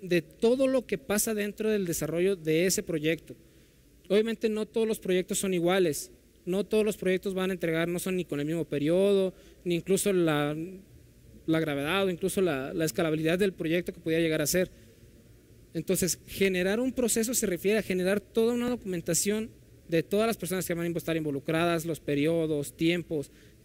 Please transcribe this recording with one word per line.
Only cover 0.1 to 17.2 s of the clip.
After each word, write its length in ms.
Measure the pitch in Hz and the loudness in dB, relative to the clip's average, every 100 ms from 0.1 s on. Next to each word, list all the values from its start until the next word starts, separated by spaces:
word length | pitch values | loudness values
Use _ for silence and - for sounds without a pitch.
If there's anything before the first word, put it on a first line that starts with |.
| 175 | 0
todo 460 | - - 226 254 269 | 0 0 2 4 4
lo 180 | 262 - | 2 0
que 140 | 196 | -6
pasa 340 | - 208 226 | -2 -2 0
dentro 380 | 214 208 202 214 | -2 -4 -2 0
del 140 | 214 175 | 0 0
desarrollo 500 | 156 151 165 185 190 | -2 -2 0 0 0
de 320 | 156 160 185 | 0 2 2
ese 160 | 196 | 0
proyecto. 520 | 196 160 156 160 - - - - - _ _ - - | -2 -2 0 -2 -6 -20 -20 -20 -20 _ _ -18 0
Obviamente 400 | 208 226 220 226 | 2 2 0 -2
no 180 | 214 214 | -2 -2
todos 200 | 233 220 | -2 0
los 120 | 214 | 0
proyectos 400 | 190 185 180 196 | 0 0 0 -2
son 160 | 196 180 | 0 2
iguales, 560 | 175 196 170 143 - - - - 180 | 2 4 2 0 -8 -16 -20 -12 -4
no 180 | 190 | -2
todos 220 | 190 220 214 | 0 0 0
los 120 | 196 | 0
proyectos 360 | 185 185 202 | 0 0 -2
van 160 | 185 185 | -2 -2
a 40 | |
entregar, 340 | 180 165 160 170 | -2 -2 0 0
no 100 | 175 | -2
son 200 | 190 185 | -2 -4
ni 80 | 165 | -2
con 140 | 143 | -4
el 60 | 147 | -2
mismo 200 | 165 151 | -4 -4
periodo, 680 | 147 143 180 202 196 190 - - - | -2 2 4 4 4 0 -4 -16 -10
ni 120 | 180 170 | -4 -2
incluso 380 | 170 190 202 | 0 0 2
la, 420 | 185 165 147 147 151 175 190 - - - - - - - | 2 2 2 0 -2 -8 -12 -20 -20 -20 -20 -20 -10 -2
la 120 | 160 | 0
gravedad 460 | 156 143 147 196 196 | 0 -2 -2 0 0
o 60 | |
incluso 280 | 170 185 202 | 0 -2 0
la, 300 | 185 135 135 | 0 0 -4
la 140 | 165 160 | -2 -2
escalabilidad 540 | - 160 156 160 180 | 0 0 0 0 2
del 140 | 202 | 0
proyecto 400 | 180 160 175 175 | -2 -2 -2 -2
que 60 | - | -6
pudiera 220 | 165 165 | -2 0
llegar 220 | 165 156 | 2 0
a 40 | 143 | 0
ser. 220 | 180 180 - - - - - - - - - - 165 | 0 0 -6 -20 -20 -20 -20 -20 -20 -20 -20 -12 -6
Entonces, 440 | 156 180 175 - - | -2 0 0 -2 -8
generar 540 | - 196 185 185 220 | -2 0 2 0 0
un 140 | 254 | 0
proceso 400 | 254 233 233 | 0 0 2